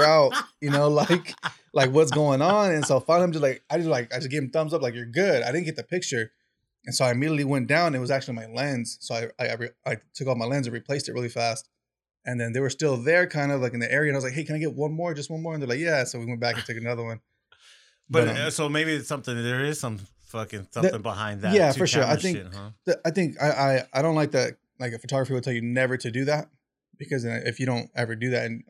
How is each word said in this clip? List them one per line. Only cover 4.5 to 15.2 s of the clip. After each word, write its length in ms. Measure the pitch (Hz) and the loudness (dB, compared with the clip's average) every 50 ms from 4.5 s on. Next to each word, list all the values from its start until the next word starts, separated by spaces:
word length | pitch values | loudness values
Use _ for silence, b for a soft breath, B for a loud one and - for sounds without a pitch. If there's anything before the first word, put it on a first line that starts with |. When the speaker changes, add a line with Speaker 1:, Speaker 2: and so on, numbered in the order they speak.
Speaker 1:
thumbs 220 | - 160 156 151 165 | 0 0 0 0 0
up, 80 | 160 | 0
like, 120 | 139 123 113 | 0 -2 -4
"You're 100 | 123 120 | -6 -8
good." 380 | 123 117 160 196 196 156 120 117 | -4 0 2 2 4 4 2 2
I 80 | 123 | 0
didn't 140 | 131 170 175 | -2 -2 -2
get 100 | 151 - | -4 -6
the 80 | - 113 | -8 -8
picture. 480 | - 170 180 180 - 135 117 110 - - _ _ _ _ _ _ _ _ _ _ | -6 -4 -4 -4 -2 -2 -4 -4 -4 -8 _ _ _ _ _ _ _ _ _ _
And 100 | 127 131 | -6 -2
so 80 | - 135 | 0 2
I 80 | 123 | 2
immediately 320 | 120 123 143 160 160 147 143 | 2 2 0 0 0 0 0
went 240 | 135 143 135 120 110 | 0 0 0 0 2
down. 260 | 143 165 175 165 143 | 2 2 2 2 0
It 60 | 127 | 0
was 100 | 123 120 | 0 0
actually 260 | 139 135 131 - 123 | -2 -2 -2 -4 -8
my 100 | 113 113 | -10 -10
lens. 520 | 113 113 120 139 143 135 120 117 113 - - | -10 -6 -6 -4 -2 -2 -4 -4 -6 -8 -12
So 140 | - - 123 | -10 -8 -6
I, 120 | 113 117 113 - - | -6 -6 -6 -6 -6
I, 100 | 127 117 | -4 -4
I 40 | 117 | -4
re-, 140 | 113 117 - - _ _ | -4 -6 -10 -10 _ _
I 120 | 143 127 110 - _ - | -6 -6 -6 -8 _ -12
took 160 | - 139 131 | -6 -2 -2
off 80 | 127 120 | 0 0
my 80 | 113 | 0
lens 200 | 120 135 143 131 | -2 -2 -2 -2
and 80 | 120 117 | -4 -6
replaced 360 | 117 - - 143 147 143 - | -8 -6 -4 -4 -4 -4 -6
it 40 | 120 | -6
really 140 | 123 123 117 | -6 -6 -4
fast. 400 | - 127 117 117 110 - - _ _ _ _ _ _ _ _ _ _ _ _ | -2 -2 -2 -2 -2 -4 -8 _ _ _ _ _ _ _ _ _ _ _ _
And 160 | 123 123 120 | -6 -4 -4
then 140 | 117 117 113 | -4 -2 -2
they 60 | 131 | -2
were 100 | 139 127 | -2 -2
still 280 | 135 - 156 147 135 120 | -2 0 0 0 0 0
there 280 | 117 151 165 175 180 | 2 2 2 4 2
kind 260 | 175 170 151 143 143 | 2 0 -2 -2 0
of, 100 | 143 135 | 0 0
like, 120 | 123 123 120 | -2 -2 -2
in 60 | 120 | -2
the 120 | 120 113 | -2 0
area. 180 | 131 143 151 147 | 2 2 2 2
And 60 | 139 | 0
I 40 | 139 | 0
was 40 | 127 | -2
like, 100 | 127 127 | -4 -4
"Hey, 100 | 156 156 | -6 -6
can 100 | - 156 | -4 -4
I 40 | 156 | -4
get 160 | 156 156 123 | -4 -4 -4
one 160 | 131 147 151 156 | -4 -4 -4 -2
more? 220 | 160 175 175 165 | -4 -4 -4 -6
Just 160 | 147 | -6